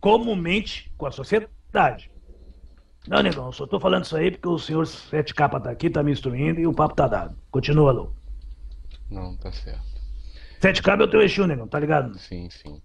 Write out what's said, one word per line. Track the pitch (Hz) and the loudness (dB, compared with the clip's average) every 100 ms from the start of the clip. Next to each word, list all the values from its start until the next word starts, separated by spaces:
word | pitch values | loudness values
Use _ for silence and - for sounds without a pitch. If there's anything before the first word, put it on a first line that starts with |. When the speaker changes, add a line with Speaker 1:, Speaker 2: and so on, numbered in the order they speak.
Speaker 1:
comumente | 202 226 233 202 170 196 - - - - | 6 6 4 -2 0 0 -2 -10 -12 -8
com | 143 | -8
a | |
sociedade. | 127 135 214 220 - - - 160 117 - - - - - - - - _ _ - | -8 0 0 0 -16 -4 2 2 2 -14 -20 -20 -20 -20 -20 -20 -20 _ _ -2
Não, | 196 | 2
negão, | 202 170 127 | 2 0 -8
eu | |
só | 123 139 | -10 -4
tô | 196 | 0
falando | 185 185 | 2 2
isso | - 156 | 0 0
aí | 170 | 0
porque | 185 180 | 0 -4
o | 165 | -4
senhor | - 156 160 | -2 -2 -2
Sete | - - 156 147 | -6 -6 -4 -2
Capa | - 147 139 | 0 0 0
tá | 131 | -6
aqui, | 117 170 | -2 -2
tá | 160 | 0
me | 147 | 0
instruindo | 139 131 123 151 165 | 0 -2 -2 0 2
e | 165 | 0
o | |
papo | 143 151 - | 2 0 2
tá | - | 2
dado. | 101 85 - - | 2 -4 -10 -4
Continua, | 135 127 151 143 | -4 2 6 6
Lô. | - - - - - - - - - - - - | 6 0 -10 -10 -14 -12 -14 -14 -14 -14 -14 -12
Speaker 2:
Não, | 101 92 90 | -10 -8 -10
tá | 95 | -10
certo. | 90 - 101 - - - - - - - - | -10 -10 -10 -10 -10 -10 -10 -12 -16 -18 0
Speaker 1:
Sete | 185 185 | 2 4
Capa | - 202 | 2 4
é | 214 | 6
o | |
teu | 220 | 6
Exu, | 202 180 190 | 6 4 2
negão, | 139 113 | 0 -4
tá | 151 | -2
ligado? | 147 156 127 98 | 2 2 2 -8
Speaker 2:
Sim, | - 90 87 | -12 -12 -12
sim. | - 78 73 | -14 -18 -18